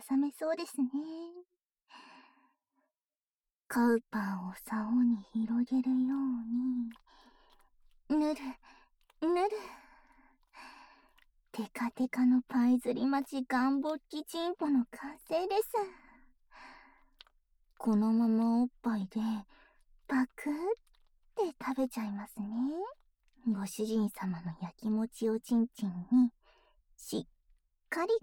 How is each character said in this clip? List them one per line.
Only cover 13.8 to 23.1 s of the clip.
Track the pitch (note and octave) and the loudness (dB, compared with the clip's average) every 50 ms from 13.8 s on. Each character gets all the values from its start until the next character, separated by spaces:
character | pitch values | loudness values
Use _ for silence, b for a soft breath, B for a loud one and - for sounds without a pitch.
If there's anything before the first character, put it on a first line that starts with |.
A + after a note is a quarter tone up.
ボ | C4+ D4+ D#4 | 0 -2 -4
ッ | D4+ - _ | -6 -8 _
キ | - D4+ D4+ | -10 -10 -10
チ | - - E4 E4+ F4 | -6 -6 -4 -4 -4
ン | F4+ | -2
ポ | - E4+ D4 | -2 0 2
の | C#4+ B3+ A#3+ | 4 2 2
完 | - - - - C#4 D4+ - - - | 0 -6 -12 -14 -14 -14 -16 -6 -4
成 | D#4+ E4 F#4 | -2 -2 0
で | G4+ G4 G#4 | 0 0 0
す。 | G#4+ - - A4 G4+ F#4+ F4+ B B B B B B B _ _ _ _ B B B B B B B B B B B B B B - _ _ _ _ _ _ _ _ _ _ _ | 0 0 -2 -2 -2 -2 -8 B B B B B B B _ _ _ _ B B B B B B B B B B B B B B -20 _ _ _ _ _ _ _ _ _ _ _
こ | - A3+ G#3+ | 0 2 2
の | G#3 G#3+ A3 | 4 4 4
ま | A3+ A3+ A#3 A3+ | 4 4 4 4
ま | A3 A3 A3+ A#3 A#3 A#3 | 4 4 4 4 4 2
お | B3 | 2
っ | B3 - _ | 0 -2 _
ぱ | - A#3 A3+ | -4 -2 -2
い | G#3 F#3+ | -2 -4
で、 | F#3+ - A3 A3 A3 A3 G#3+ G3+ b b b b b b b b b - _ _ | -4 -4 -2 -2 -2 -2 -4 -6 b b b b b b b b b -20 _ _
パ | - C#4 C4 C4 - _ | -2 0 0 0 0 _
ク | - - D4 | -8 -6 -6
っ | D4 D4+ E4+ G4 A#4 - _ _ _ _ _ _ _ _ _ _ _ | -4 -2 -2 -2 -4 -4 _ _ _ _ _ _ _ _ _ _ _
て | - G4+ E4+ - - - | -2 -2 -2 -4 -6 -6
食 | C4 C4 | -4 0
べ | C4 C4 B3+ | 0 -2 -2
ち | - A#3+ | -2 -4
ゃ | A3 | -4
い | G#3 | -4
ま | G3+ G3+ G#3 - | -6 -8 -8 -10
す | - - | -10 -8
ね。 | G3+ G#3 A3 A#3 B3+ C#4 D#4 E4+ G4 A#4+ D5 - _ _ | -8 -6 -2 -2 -2 -2 -2 -4 -6 -8 -10 -16 _ _